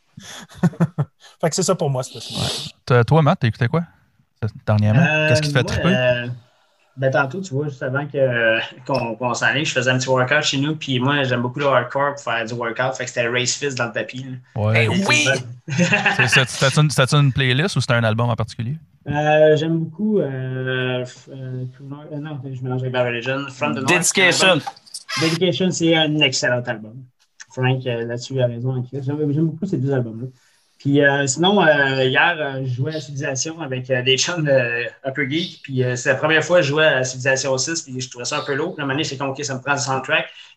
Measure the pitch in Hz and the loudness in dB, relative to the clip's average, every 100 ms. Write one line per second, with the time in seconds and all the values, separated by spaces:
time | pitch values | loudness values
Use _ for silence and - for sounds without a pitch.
0 | _ - - - - - 180 - 156 - | _ -20 -20 -18 -20 -2 0 2 -2 0
1 | 143 _ - _ 165 165 180 180 156 131 | -6 _ -20 _ -2 0 0 0 0 -2
2 | 131 117 - 113 - - - - - 123 | -6 -10 -10 -6 -4 -6 -10 -12 2 4
3 | 117 156 147 190 117 - 120 160 170 _ | 6 4 4 2 0 0 0 0 -4 _
4 | _ _ _ _ 107 - - 107 107 113 | _ _ _ _ -8 -4 0 2 4 4
5 | 165 - 156 156 147 139 120 - 165 127 | 4 2 2 2 2 0 0 0 2 2
6 | 127 123 120 123 - _ _ _ _ 127 | 2 0 -4 -10 -16 _ _ _ _ -4
7 | 135 147 135 185 190 135 151 139 139 139 | 0 2 0 -4 -6 -4 -4 -6 -4 -4
8 | 147 139 131 120 113 113 - - - 131 | -2 0 2 4 2 2 -2 -10 -4 -2
9 | 117 107 123 113 117 123 156 135 123 131 | -2 -4 -4 0 0 0 0 0 2 2
10 | 127 127 123 147 147 139 147 156 139 127 | 2 2 4 2 2 0 0 -2 -2 0
11 | 131 143 131 123 123 135 147 123 117 139 | 2 2 0 0 -2 -2 2 2 2 -2
12 | 143 139 123 117 110 120 117 110 131 131 | -2 -2 -4 -4 -4 -4 -4 -2 -4 -4
13 | 123 - 117 123 120 - 143 127 117 117 | -6 -2 -2 0 -2 -2 -4 -4 -4 -4
14 | 110 127 135 131 - - 107 113 113 180 | -8 -10 -12 -14 -10 -2 2 2 2 2
15 | 196 202 196 131 - - - 139 170 202 | 2 2 2 0 -4 -14 -6 0 2 2
16 | 196 - 151 113 131 - 135 151 151 139 | 2 2 2 2 0 2 2 4 2 2
17 | 131 147 143 131 131 127 190 135 - 120 | 2 4 4 2 2 2 0 0 2 2
18 | 113 110 120 113 110 - 113 160 - _ | 2 2 0 -2 -4 -6 -6 -8 -12 _
19 | 143 147 151 156 156 151 160 165 160 - | -4 0 4 6 6 6 2 -2 -4 -4
20 | 214 202 143 131 131 131 127 127 127 127 | 0 0 0 -4 -6 -4 -4 -2 -2 -4
21 | 127 - - 135 131 127 127 131 139 143 | -6 -12 -18 -14 -10 -8 -10 -12 -16 -14
22 | 151 151 151 143 135 127 127 127 131 127 | -12 -10 -8 -10 -10 -8 -4 -4 -2 0
23 | 123 120 120 135 139 - 147 147 135 175 | 0 -2 -2 -4 -6 -4 -4 0 2 2
24 | 170 - 180 160 190 160 - - - - | 2 4 4 4 4 4 0 -12 -16 -16
25 | - - 160 165 180 170 185 - 165 165 | -8 -2 0 2 0 0 -2 2 2 4
26 | 156 151 143 131 143 123 123 110 107 127 | 4 0 -2 -2 -2 -2 -2 -8 -12 -18
27 | 127 _ _ - - - 127 131 127 117 | -20 _ _ -20 -14 -2 0 0 -2 -4
28 | 117 120 - 135 123 117 127 127 127 135 | -4 -8 -6 -2 -2 -2 -4 -4 -6 -8
29 | 131 147 151 143 165 156 190 143 135 135 | -6 -2 -2 0 0 -2 -4 -2 0 -2
30 | 117 110 131 - _ _ _ _ 139 143 | -2 -8 -12 -14 _ _ _ _ 2 4
31 | 143 139 139 143 180 202 160 147 135 135 | 4 4 0 2 2 6 6 6 4 2
32 | 131 139 165 165 143 135 135 120 147 156 | 2 4 2 2 -4 -4 -4 -4 -4 -4
33 | 156 139 147 131 160 160 147 127 127 127 | -8 -8 -6 -4 -6 -8 -6 -6 -2 0
34 | 123 131 - 175 151 135 120 117 117 - | 2 2 0 0 2 4 2 -2 -6 -8
35 | 135 131 131 156 185 - - 127 123 123 | -6 -4 -2 -2 -6 -10 -6 -2 -2 0
36 | 143 127 151 156 156 175 139 147 156 131 | 0 0 2 2 4 4 4 4 4 4
37 | 127 127 131 131 139 131 160 165 - 127 | 0 -2 0 0 0 -2 -2 -6 -6 -10
38 | 127 120 120 147 135 139 165 185 139 135 | -10 -10 -6 -6 -4 -4 -4 -4 -4 -2
39 | 156 135 139 131 131 131 143 139 127 131 | -4 -4 -6 -6 -6 -6 -2 -2 -2 -4
40 | - 160 165 - - | 0 -2 -2 -12 -20